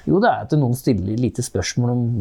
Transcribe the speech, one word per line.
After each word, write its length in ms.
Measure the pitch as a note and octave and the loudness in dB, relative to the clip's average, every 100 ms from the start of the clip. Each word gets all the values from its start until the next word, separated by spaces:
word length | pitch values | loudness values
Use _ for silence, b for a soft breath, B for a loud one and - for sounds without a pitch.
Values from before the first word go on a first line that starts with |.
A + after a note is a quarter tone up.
| D3 | 0
Jo, 100 | F3+ | 2
det 140 | A3+ | 4
er 160 | G#2 G#2+ | 0 0
at 80 | D3+ | 0
noen 160 | B2 | 2
stiller 460 | B2 - G2+ F#2+ A2 | 0 0 0 -2 -2
lite 240 | A#2+ - - | -2 -2 -4
spørsmål 460 | - - - A#2+ | -4 -4 -2 0
om 100 | B2 A#2+ A#2 | 0 -2 -2